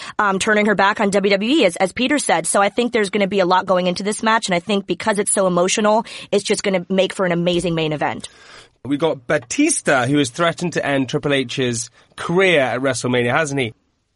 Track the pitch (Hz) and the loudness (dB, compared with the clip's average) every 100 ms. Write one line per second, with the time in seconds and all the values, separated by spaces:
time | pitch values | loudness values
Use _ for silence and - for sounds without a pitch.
0 | - - 208 190 226 208 208 196 196 214 | -14 -2 0 0 2 2 2 2 2 2
1 | 202 196 196 196 220 311 196 - 190 - | 0 2 2 0 2 2 2 2 -4 -2
2 | 254 285 - 170 160 214 202 - 233 233 | 0 0 0 0 0 0 0 0 -2 0
3 | 196 214 190 196 175 185 180 180 180 175 | -2 0 0 0 2 2 2 0 0 -2
4 | 202 214 226 226 208 175 - 202 190 170 | -4 -2 0 0 0 -4 0 -4 -2 -4
5 | - 196 196 214 190 175 185 - 214 214 | -2 -2 -2 0 2 2 2 2 2 2
6 | - - - 202 - 202 208 190 170 190 | 0 -12 -2 -2 0 -2 0 -2 0 0
7 | 175 - 185 170 175 175 170 165 156 147 | 0 0 -2 0 0 0 -2 -2 -2 -2
8 | 151 110 - - - - - _ 123 143 | -4 -4 -12 -20 -20 -20 -20 _ -6 -2
9 | 160 139 - 156 - - 311 - - 135 | 0 -2 -2 -4 -2 0 0 0 0 2
10 | 123 147 131 - 170 - 175 165 143 139 | 2 2 0 0 -2 0 -4 -2 -2 -2
11 | 127 151 151 139 123 - 123 117 - _ | -2 -2 0 -2 -2 -2 -2 -2 -8 _
12 | _ - - 175 190 160 127 123 135 120 | _ -12 -2 2 4 4 2 0 -2 -2
13 | 127 123 120 143 151 139 117 - _ _ | 0 0 2 0 0 -2 -4 -6 _ _
14 | _ | _